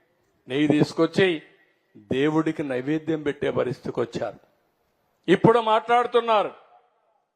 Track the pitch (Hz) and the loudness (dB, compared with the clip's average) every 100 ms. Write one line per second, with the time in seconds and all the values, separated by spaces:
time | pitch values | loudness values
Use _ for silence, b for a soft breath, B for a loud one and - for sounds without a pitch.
0 | _ _ _ _ - 135 151 147 151 - | _ _ _ _ -6 0 2 4 2 0
1 | 165 196 190 151 - _ _ _ _ 117 | 0 2 0 0 -10 _ _ _ _ -18
2 | 104 127 151 156 160 156 147 127 131 156 | -8 -2 0 0 -2 -4 -6 -6 -4 -4
3 | 156 156 147 139 143 127 123 - - - | -4 -6 -6 -4 -4 -2 -4 -6 -8 -6
4 | 120 123 113 - _ _ _ _ _ _ | -6 -6 -10 -12 _ _ _ _ _ _
5 | _ _ - 190 226 233 220 220 226 240 | _ _ -2 2 4 4 2 0 2 2
6 | 233 240 233 214 160 - _ _ _ _ | 2 0 2 0 0 -6 _ _ _ _
7 | _ _ _ | _ _ _